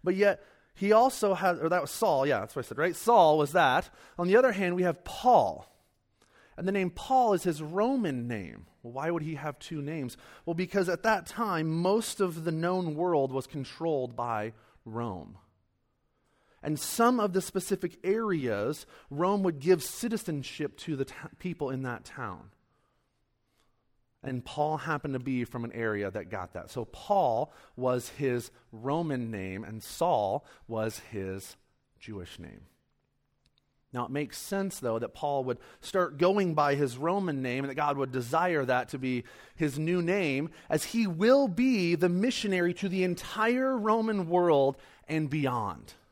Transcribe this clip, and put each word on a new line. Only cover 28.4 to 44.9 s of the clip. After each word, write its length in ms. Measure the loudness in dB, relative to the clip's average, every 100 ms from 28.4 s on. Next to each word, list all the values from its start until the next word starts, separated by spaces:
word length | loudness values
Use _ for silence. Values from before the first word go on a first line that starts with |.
| -6 _ _
Roman 580 | -10 -4 -2 -2 -4 -4
name, 320 | -6 -6 -8
and 200 | -10 -14
Saul 600 | -12 -2 2 2 2 -2 -6 -20 -8
was 320 | -4 -4 -6 -12
his 460 | -8 -6 -8 -12 -20 _ _ _ _
Jewish 380 | -14 -12 -12 -16
name. 240 | -18 -18 -20 _ _ _ _ _ _ _ _ _ _ _ _
Now, 120 | -8 -4
it 40 |
makes 280 | -4 -6 -8
sense, 400 | -6 -4 -4 -4
though, 200 | -2 -2
that 140 | -4
Paul 320 | -6 -2 -2
would 140 | -2 -6 -8 -20
start 340 | -4 -2 -2 2
going 380 | 2 4 2
by 220 | 2 2 2
his 200 | 0 0
Roman 460 | -2 0 -2 -2
name 220 | -2 -4
and 60 | -4
that 40 |
God 240 | -2 -2 0
would 120 | -2
desire 540 | -2 0 0 2 0
that 240 | 2 0 0
to 80 | -4
be 260 | -2 -4 -6 -18 -20
his 240 | -2 -2 0
new 220 | 0 0
name, 480 | 2 0 0 -2 -4 -10 -2
as 140 | -2
he 220 | 0 0 0
will 400 | 2 6 6 6
be 480 | 2 2 4 2
the 140 | 2 2
missionary 640 | 2 0 0 -2 2 0
to 140 | 0 -4
the 160 | 0
entire 720 | 0 -2 -6 -2 0 2 0 0
Roman 540 | 2 2 2 -2 2
world 480 | 4 6 6 4 0 -16